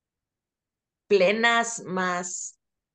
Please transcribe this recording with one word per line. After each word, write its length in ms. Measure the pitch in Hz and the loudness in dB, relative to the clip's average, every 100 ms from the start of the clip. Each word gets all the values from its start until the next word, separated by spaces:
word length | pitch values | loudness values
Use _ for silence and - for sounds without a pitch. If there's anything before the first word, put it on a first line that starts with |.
| _ _ _ _ _ _ _ _ _ _ - | _ _ _ _ _ _ _ _ _ _ 0
plenas, 720 | 202 185 220 233 233 233 - | 4 4 4 2 2 0 -6
más 760 | - 185 185 180 185 - - - _ _ _ | -8 -4 -2 -4 -6 -12 -14 -18 _ _ _